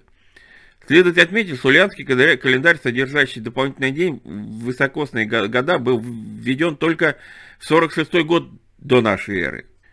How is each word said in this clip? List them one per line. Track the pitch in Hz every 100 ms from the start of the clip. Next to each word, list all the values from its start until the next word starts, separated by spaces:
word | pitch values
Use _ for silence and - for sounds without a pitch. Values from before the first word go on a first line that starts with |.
| _ _ _ - - - - _ -
Следует | 160 180 170
отметить, | 170 214 190 127
что | 131
лианский | 147 202 -
календарь, | 139 127 151 139
календарь, | 135 131 165 -
содержащий | 127 120 135 147 131 123
дополнительный | 113 131 139 - 131
день | 143 180 131
в | - 98 110 110 120
високосные | 123 135 156 143 120 110
го-, | 113 104
года, | 123 143 165
был | 123 120
введен | 120 117 107 107 117 131 170 147
только | 160 160 160 - - - - -
в | -
сорок | 160 160
шестой | 165 151 175
год | 156 170 135 - _ _
до | - 127
нашей | 110 95 - 95
эры. | 73 - - _ _